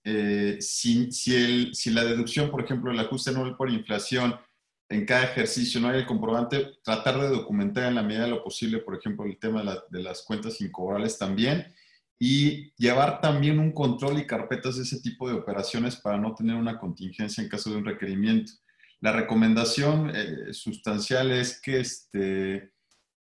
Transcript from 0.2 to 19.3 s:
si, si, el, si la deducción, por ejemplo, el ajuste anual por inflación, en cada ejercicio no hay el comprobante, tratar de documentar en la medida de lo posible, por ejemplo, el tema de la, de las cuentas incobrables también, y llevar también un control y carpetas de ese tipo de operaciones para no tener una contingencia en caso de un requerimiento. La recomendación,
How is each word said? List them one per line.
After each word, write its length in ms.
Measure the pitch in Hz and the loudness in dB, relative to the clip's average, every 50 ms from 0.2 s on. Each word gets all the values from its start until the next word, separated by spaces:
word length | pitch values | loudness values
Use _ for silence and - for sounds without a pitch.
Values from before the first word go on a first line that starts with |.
| 104 101 104 104 101 101 - - | 2 2 2 2 2 0 0 -2
si, 500 | - - - - - 117 117 120 123 - - | -4 -6 -4 0 2 4 4 4 2 0 -2
si, 220 | - - 123 127 | -2 0 2 4
el, 380 | 123 123 120 123 123 123 123 - | 4 4 4 4 2 2 0 -2
si 180 | - - 120 | -4 0 2
la 120 | 113 117 117 | 2 2 2
deducción, 480 | 117 117 120 117 - - 156 147 143 | 2 2 0 -2 -2 0 0 0 0
por 100 | 143 131 | -2 -4
ejemplo, 300 | 123 - 135 120 127 127 | -4 -2 -2 -2 -2 -2
el 80 | 120 113 | -2 -2
ajuste 300 | 113 - 135 127 - 139 | -2 -2 -4 -4 -2 -2
anual 260 | 131 131 127 127 127 | -2 -2 -2 -4 -4
por 140 | - 135 127 | -2 -2 0
inflación, 680 | 117 107 110 - 107 101 - - 127 127 123 120 117 - - _ _ _ _ _ _ _ _ - | 0 -2 -2 -2 -4 -2 -2 -2 0 0 0 0 -2 -4 -10 _ _ _ _ _ _ _ _ -4
en 160 | 104 104 101 | -2 -2 2
cada 200 | - 123 127 127 | 2 4 4 4
ejercicio 560 | - - 127 113 - - 123 120 - - 120 | 2 2 0 0 0 0 -2 -2 0 0 0
no 80 | 117 123 | 2 2
hay 100 | 127 131 | 2 0
el 60 | 127 | 0
comprobante, 760 | - 120 104 110 110 113 120 120 120 139 139 135 - - _ | 0 -2 0 0 2 0 0 0 0 0 -2 -2 -4 -8 _
tratar 380 | - 110 110 110 - 131 131 135 | -4 -2 -2 0 2 0 0 2
de 80 | 139 | 2
documentar 560 | 139 131 104 - - 104 101 101 101 104 127 127 | 0 0 0 0 0 0 0 0 0 0 0 0
en 120 | 123 123 | 2 2
la 80 | 117 104 | 2 0
medida 200 | 104 107 110 120 | 0 0 0 0
de 60 | 120 | 0
lo 120 | 113 110 | -2 -2
posible, 360 | - 98 - - 117 110 113 | -4 -6 -6 -4 -2 -2 -2
por 180 | 110 - 98 95 | -2 -4 -6 -8
ejemplo, 300 | - - 107 104 104 104 | -6 -6 -6 -6 -4 -6
el 120 | 101 90 | -6 -6
tema 220 | - 110 110 110 107 | -4 -4 -2 -2 0
de 60 | 104 | -2
la, 180 | 101 92 - - - | -2 -4 -6 -8 -10
de 120 | 90 90 | -8 -8
las 220 | 92 92 90 - - | -6 -8 -8 -10 -6
cuentas 380 | - 107 104 107 226 - - | -6 -6 -4 -4 -6 -6 -6
incobrables 560 | 101 92 - 92 92 95 101 101 110 110 - | -6 -6 -6 -6 -4 -2 -2 0 -2 -2 -2
también, 580 | - 101 98 98 104 117 135 156 175 - - _ _ _ _ _ _ _ _ _ | -2 -2 -2 0 2 2 2 2 0 -2 -8 _ _ _ _ _ _ _ _ _
y 540 | - 123 127 139 143 143 147 147 - - - _ | 0 2 4 4 6 4 4 2 0 -8 -12 _
llevar 420 | - 117 120 123 135 143 143 - - | 2 4 4 6 6 4 4 2 2
también 400 | - 151 147 143 143 151 156 151 | 2 2 4 4 4 4 4 4
un 140 | 156 160 - | 4 2 2
control 440 | 147 139 123 117 - 139 143 143 | 2 2 0 2 0 0 0 0
y 80 | 147 139 | -2 -2
carpetas 520 | - 117 107 - - 127 - - 131 123 | -2 -4 -4 -4 -4 -4 -4 -4 -4 -4
de 60 | 127 123 | -4 -4
ese 180 | - 131 123 | -6 -6 -6
tipo 260 | - 117 113 - 127 | -6 -6 -6 -6 -4
de 80 | 127 113 | -4 -4
operaciones 600 | 92 - 104 98 98 98 - - 117 120 120 - | -4 -4 -4 -4 -4 -4 -4 -2 -2 -2 -2 -2
para 200 | - - 107 101 | -4 -2 -2 0
no 160 | 101 107 110 110 | 0 -2 -2 -2
tener 220 | - 113 113 117 | -2 -2 0 0
una 240 | 117 117 117 113 - | 0 -2 -2 -4 -4
contingencia 640 | 101 90 87 - 92 92 - - 107 101 - 113 104 | -6 -8 -8 -6 -8 -10 -6 -6 -6 -6 -4 -6 -6
en 60 | - | -6
caso 200 | 104 104 - 110 | -6 -6 -4 -4
de 60 | 107 | -4
un 100 | 104 104 | -4 -4
requerimiento. 680 | 107 - - 98 98 95 98 104 110 113 110 107 - - _ _ _ _ _ _ _ _ - | -4 -6 -6 -4 -4 -2 0 2 4 4 4 2 0 -12 _ _ _ _ _ _ _ _ -2
La 100 | 113 110 | 0 2
recomendación, 960 | 107 110 110 - | 2 2 0 2